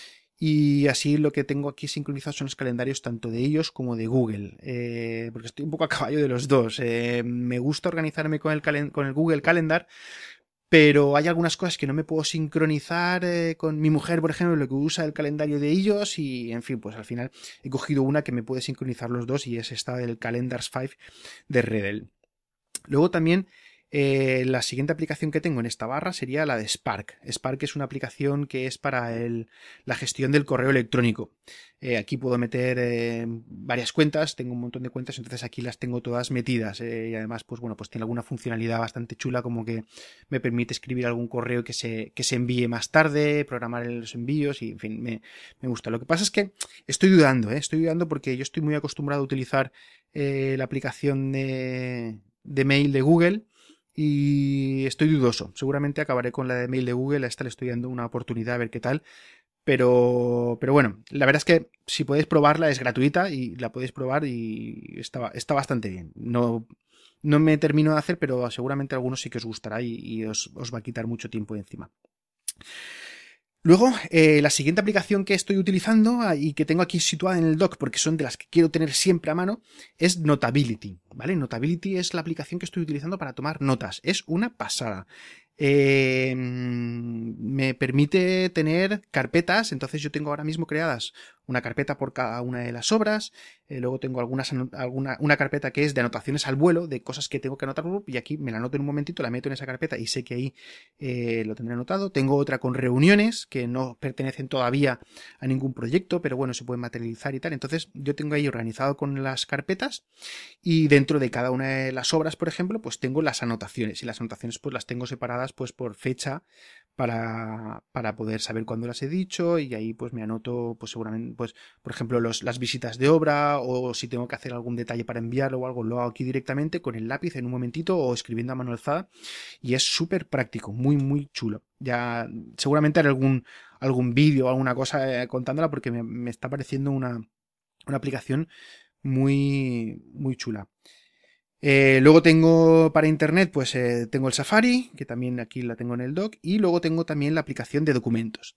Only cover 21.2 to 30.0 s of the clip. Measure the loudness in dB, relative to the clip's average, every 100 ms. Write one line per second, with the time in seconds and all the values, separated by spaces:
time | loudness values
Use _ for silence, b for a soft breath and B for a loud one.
21.2 | B B B 0 2 0 -2 -6 -10 _
22.2 | _ _ _ _ _ -18 -2 4 4 4
23.2 | 4 2 0 b b b b 0 2 4
24.2 | 4 2 2 0 0 -2 -2 -2 -2 -2
25.2 | -2 0 0 -2 -2 -4 -6 -4 -4 -6
26.2 | -4 -2 0 0 -2 -4 -4 -6 -8 -16
27.2 | -10 -6 -4 -4 -4 -4 -6 -6 -10 -4
28.2 | -2 0 -2 -4 -6 -4 -4 -2 -2 -4
29.2 | -2 -4 -6 B B B -8 -6